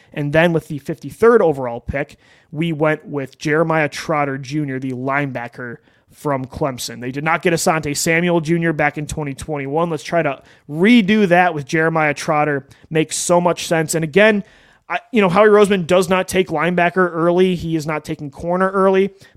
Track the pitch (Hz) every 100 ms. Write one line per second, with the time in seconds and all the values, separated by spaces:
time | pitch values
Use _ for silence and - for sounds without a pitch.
0 | _ - 143 156 175 160 - 147 - 156
1 | 143 - 226 233 175 139 127 120 - 139
2 | 151 - _ _ _ 147 170 151 156 151
3 | 147 147 135 _ 156 156 165 160 147 -
4 | - 151 143 135 127 151 143 131 135 123
5 | 135 139 143 123 120 - 123 117 _ _
6 | _ - 151 135 131 - 151 123 - 117
7 | 123 135 160 165 180 165 190 160 147 143
8 | 170 165 175 170 156 170 165 151 147 151
9 | 147 - 147 135 - 143 135 151 170 156
10 | - 170 156 131 - _ - 151 202 240
11 | 185 220 196 175 180 156 135 165 160 160
12 | 151 143 - 151 151 139 - _ - 160
13 | 160 - - 175 175 165 - 165 160 165
14 | 160 175 214 208 - _ _ _ - -
15 | - 233 190 185 214 208 202 202 156 180
16 | 175 185 185 185 185 156 165 180 175 185
17 | 180 170 170 175 185 175 160 160 151 151
18 | 160 156 147 - 165 180 190 196 190 190
19 | 196 - _